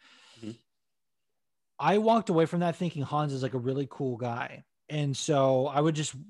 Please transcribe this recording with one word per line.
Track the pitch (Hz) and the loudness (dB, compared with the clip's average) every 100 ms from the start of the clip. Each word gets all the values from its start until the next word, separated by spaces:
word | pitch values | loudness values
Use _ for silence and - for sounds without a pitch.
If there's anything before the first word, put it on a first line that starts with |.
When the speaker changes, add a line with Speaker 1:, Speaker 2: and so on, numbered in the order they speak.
| _ - - 117 | _ -20 -20 -16
Speaker 1:
Mm-hmm. | 113 117 _ _ _ _ _ _ _ _ _ _ _ - | -14 -14 _ _ _ _ _ _ _ _ _ _ _ -2
Speaker 2:
I | 147 202 | 2 4
walked | 220 226 196 | 4 2 4
away | 165 160 | 2 2
from | 175 | 2
that | 175 - | 0 0
thinking | 175 147 | -4 -4
Hans | 131 147 151 | -4 -2 -2
is, | 135 | -2
like, | 131 | -4
a | 127 | -4
really | 120 135 135 | -2 -2 -4
cool | - 135 117 | -4 -4 -4
guy. | 120 117 131 - - _ - | -6 -6 -8 -12 -20 _ -8
And | 151 143 131 | -4 -2 -2
so | - 143 135 131 143 | 0 4 4 4 2
I | 139 | 2
would | 156 | 2
just, | 151 151 131 | 2 -4 -8